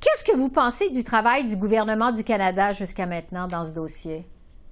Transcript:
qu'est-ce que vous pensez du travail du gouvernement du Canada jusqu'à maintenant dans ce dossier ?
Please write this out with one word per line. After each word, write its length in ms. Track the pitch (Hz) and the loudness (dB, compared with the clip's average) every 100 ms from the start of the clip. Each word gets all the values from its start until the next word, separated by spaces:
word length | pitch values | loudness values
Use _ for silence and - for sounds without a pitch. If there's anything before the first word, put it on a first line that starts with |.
qu'est-ce 220 | - 622 | 2 2
que 140 | - 302 | 4 2
vous 140 | 262 | 4
pensez 380 | 311 247 - 392 | 2 2 2 0
du 120 | 254 | -2
travail 460 | 226 220 226 262 240 | 0 2 4 2 0
du 80 | 190 | -2
gouvernement 560 | 202 220 214 220 240 | 2 2 2 2 0
du 100 | 226 | 0
Canada 500 | 220 208 190 185 202 | 0 0 2 2 0
jusqu'à 340 | 196 190 - 180 | 0 -6 -6 -6
maintenant 420 | 170 165 180 180 | -6 -8 -8 -6
dans 160 | 170 | -6
ce 100 | 160 | -6
dossier ? 500 | 160 160 - 160 160 175 - - - - | -8 -8 -8 -10 -10 -12 -20 -20 -20 -20